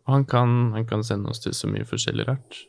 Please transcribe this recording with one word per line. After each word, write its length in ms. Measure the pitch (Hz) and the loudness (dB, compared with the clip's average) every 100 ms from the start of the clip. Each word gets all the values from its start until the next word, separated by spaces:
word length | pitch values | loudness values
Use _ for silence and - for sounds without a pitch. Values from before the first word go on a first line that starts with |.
| - | 0
Han 160 | 139 | 2
kan, 480 | 135 123 123 120 120 | 4 4 4 4 2
han 120 | 110 | 0
kan 200 | 113 107 | -2 -2
sende 240 | 110 104 101 | -2 -2 -4
oss 80 | - | -6
til 140 | - | -6
så 140 | - 107 | -4 -4
mye 160 | 104 107 | -4 -4
forskjellig 400 | - - - - | -4 -2 -2 -2
rart. 400 | 135 - - | -4 -6 -20